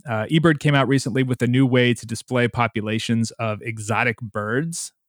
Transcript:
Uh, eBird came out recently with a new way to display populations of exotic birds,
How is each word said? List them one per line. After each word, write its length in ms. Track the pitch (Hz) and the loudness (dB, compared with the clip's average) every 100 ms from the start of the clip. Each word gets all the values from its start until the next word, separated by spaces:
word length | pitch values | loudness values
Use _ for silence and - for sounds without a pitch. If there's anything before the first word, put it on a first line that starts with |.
| 147 | -6
Uh, 180 | 110 110 | -6 0
eBird 340 | 160 160 151 | 2 4 4
came 140 | 151 143 | 4 4
out 120 | 127 | 4
recently 340 | 135 127 117 | 2 0 -2
with 200 | 131 127 | 0 0
a 40 | 120 | 0
new 180 | 123 135 | 2 4
way 260 | 127 123 | 4 4
to 120 | 120 113 | 2 -4
display 400 | 117 - 127 120 | -10 -4 0 0
populations 800 | - 117 113 107 110 - 113 113 | 2 -2 -2 -4 -4 0 0 -2
of 300 | - 113 107 | -4 -6 -6
exotic 580 | 120 110 104 107 120 113 | -8 -10 -4 0 0 -2
birds, 720 | 113 107 104 123 165 165 - _ | -6 -6 -4 -2 -4 -6 -12 _